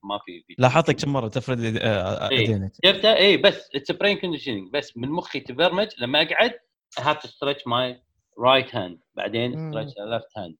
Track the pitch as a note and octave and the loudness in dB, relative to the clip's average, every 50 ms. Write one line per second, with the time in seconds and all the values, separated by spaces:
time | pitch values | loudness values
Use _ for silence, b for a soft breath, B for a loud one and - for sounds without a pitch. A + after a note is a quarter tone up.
0 | _ G2 G2+ G#2 - - F2+ E2+ _ _ F2+ - B2+ B2+ B2+ D#3+ D#3+ - C#3+ - | _ -8 -8 -8 -8 -12 -18 -20 _ _ -2 4 4 4 6 4 2 2 0 -2
1 | - C#3+ C#3+ C3+ A#2 A2 - B2+ A#2+ - C3 A#2 A#2 A2+ A2 A2+ - A#2 G#2+ G2 | -2 -2 -2 -2 -2 -2 -4 -6 -4 -4 -4 -2 -2 -2 -2 0 0 0 0 0
2 | F2 F#2+ G#2 - - - C3+ B2+ A2 A2 A2 G2 F#2+ G2 _ - - F3+ G3 F#3+ | 0 -2 -4 -4 -2 0 0 2 2 2 0 0 -2 -6 _ 2 2 2 2 4
3 | - G#3+ A3+ - F#3 G3+ F#3 - - G3+ - - - _ - C#3 - - E3+ F3+ | 4 4 6 6 6 6 6 6 6 4 4 4 -10 _ -8 -8 -4 -4 -4 0
4 | F#3+ G3+ G3+ - - F3+ D#3+ C3+ - C#3+ A#2 G2 F#2+ F#2 A2+ D3 C#3+ - _ A#2+ | 0 0 0 0 -4 -6 -6 -6 -6 -6 -6 -6 -8 -4 -6 -6 -6 -6 _ -8
5 | A#2 C3+ D3+ F3+ F3 - - C#3 B2 - B2 B2+ E3 F3+ E3 F#3+ G#3+ G#3+ - - | -6 -4 -4 -6 -6 -6 -10 -10 -10 -10 -2 2 2 2 2 0 -2 -2 -4 -6
6 | A#2+ B2 C#3+ D3+ D#3+ D3+ D#3 D#3 G#3+ A#3+ A#3+ - _ _ _ _ _ _ - - | -4 0 0 0 0 2 2 2 2 2 0 -6 _ _ _ _ _ _ -10 -4
7 | B2+ D3 D3+ D3+ - B2 - _ D3 C#3 C#3+ - - - B2 B2 B2+ B2 B2 B2 | 0 0 0 0 -4 -16 -10 _ -2 -2 -2 -2 -4 -2 -2 0 -2 -2 -6 _
8 | _ _ _ _ _ _ _ - A#2 B2+ C3+ C3+ B2 - - A#2+ F#2+ F2+ F2 E2 | _ _ _ _ _ _ _ 0 4 6 6 6 4 0 -4 -6 -6 -6 -10 -16
9 | _ _ _ G2 F#2+ G#2 G#2+ A#2 A#2+ B2 B2+ D#3 D#3+ D#3+ D3+ A2+ A2 C#3+ C3+ G2+ | _ _ _ -6 -6 -4 -2 -2 -2 -2 -4 -6 -8 -6 -6 -6 -8 -8 -10 -12
10 | G2+ G#2+ A#2 A2+ - - _ A2 F#2+ E2+ - _ | -8 -6 -6 -6 -6 -8 _ -12 -12 -12 -14 _